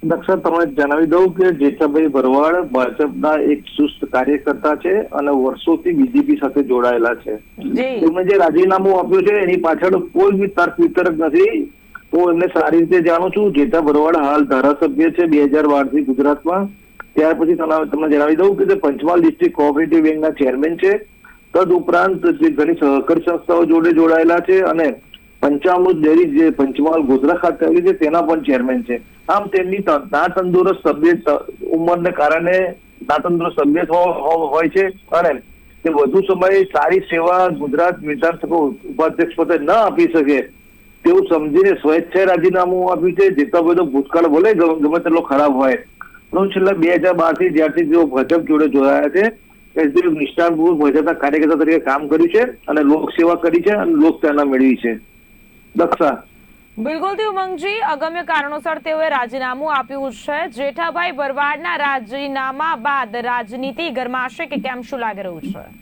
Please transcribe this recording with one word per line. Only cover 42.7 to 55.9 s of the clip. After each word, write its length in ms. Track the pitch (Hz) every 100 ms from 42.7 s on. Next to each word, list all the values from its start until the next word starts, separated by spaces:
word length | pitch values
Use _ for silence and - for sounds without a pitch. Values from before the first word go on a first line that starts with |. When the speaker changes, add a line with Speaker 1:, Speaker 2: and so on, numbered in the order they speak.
| 185 180
Speaker 1:
આપ્યું 220 | 175 175
છે. 160 | 180 196
જેઠાભાઈનો 560 | 143 143 175 170 175 165
ભૂતકાળ 420 | 131 135 170 170
ભલે 260 | 151 202
ગમે, 220 | 208 165 160
ગમે 240 | 147 170
તેટલો 220 | 170 165
ખરાબ 320 | 165 139 147
હોય, 220 | 131 135 120 - _ - - _
પરંતુ 200 | 165 196
છેલ્લા 200 | 196 185
બે 240 | - 165 175
હજાર 180 | 170
બાર 200 | 175 165
થી 160 | 156 185
જ્યારથી 400 | 151 156 160 165
તેઓ 160 | 165 156
ભાજપ 360 | 131 131 170
જોડે 260 | 143 151 151
જોડાયા 420 | 135 135 143 147
છે, 220 | 170 214 220 _ _ _ -
એ 120 | 156
તેઓ 240 | 202 185
નિષ્ઠાપૂર્વક 680 | 151 143 - 170 160 165 165
ભાજપના 340 | 147 135 156
કાર્યકર્તા 420 | 165 143 156 151 156
તરીકે 240 | 156 160
કામ 280 | 143 135 147
કર્યું 220 | 156 170
છે 120 | 208 247 - -
અને 140 | 151
લોકસેવા 540 | 143 151 - - 170 170
કરી 260 | 170 165
છે 80 | 175
અને 220 | 208 180
લોકચાહના 540 | 160 160 - 156 147 143
મેળવી 300 | 135 131 123
છે. 240 | 120 110 - _ _ - _ _ _ -
દક્ષા. 480 | 339